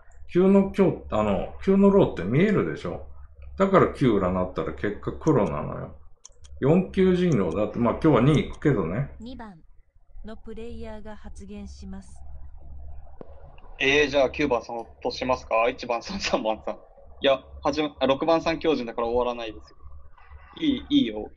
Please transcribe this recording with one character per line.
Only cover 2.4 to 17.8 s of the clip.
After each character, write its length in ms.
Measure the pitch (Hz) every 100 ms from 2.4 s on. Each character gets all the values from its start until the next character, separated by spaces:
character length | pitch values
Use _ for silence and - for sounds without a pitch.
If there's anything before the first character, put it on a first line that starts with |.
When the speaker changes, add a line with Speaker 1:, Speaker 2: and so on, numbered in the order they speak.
| 214
Speaker 1:
る 180 | 170 85
で 80 | 73
し 80 | 87
ょ。 220 | 80 - - - - - -
だ 100 | 196
か 120 | 185
ら 80 | 110
九 260 | - 135 98
占 260 | 90 92 90
っ 80 |
た 100 | -
ら 100 | 78
結 240 | - 104 -
果 140 | 120
黒 360 | - 160 131 98
な 140 | 73
の 160 | 90 87
よ。 160 | 87 - - - - - - -
四 320 | 127 180 185
級 240 | 190 185 180
人 260 | 180 117
狼 140 | 87 90
だ 80 | 107
っ 60 |
て、 80 | 110
ま 120 | 117
あ 20 |
今 80 | -
日 60 | 160 117
は 60 |
二 280 | 135 135 -
行 40 |
く 60 | -
け 120 | 156
ど 140 | 107 82
ね。 240 | 104 139 -
Speaker 2:
二 160 | 233 247
番 200 | 220 160 - - _ _ _ -
の 140 | 208 220
プ 160 | 226
レ 160 | 220 233
イ 120 | 226
ヤ 180 | 226 214
ー 40 |
が 140 | 214 208
発 300 | 208 - 196
言 200 | 208 196
し 200 | - 190
ま 160 | 196
す。 120 | - - - - - - - - - - - - - - - - - -
Speaker 3:
え 240 | 135 147
ー、 40 | 143
じ 120 | 139
ゃ 60 | 127
あ 40 |
九 180 | 147 143
番 140 | 117
さ 100 | -
ん 40 | 117
落 100 | 107 -
と 80 | 127
し 140 | - 127
ま 120 | 127
す 100 | -
か？ 200 | 113 120
一 180 | 127 123
番 160 | 117
さ 120 | - 190
ん、 40 |
三 240 | - 160
番 180 | 110 110
さ 100 | -
ん。 20 | 101
い 40 | - - - -
や、 200 | 139 131 - -
は 80 | 151
じ 100 | 147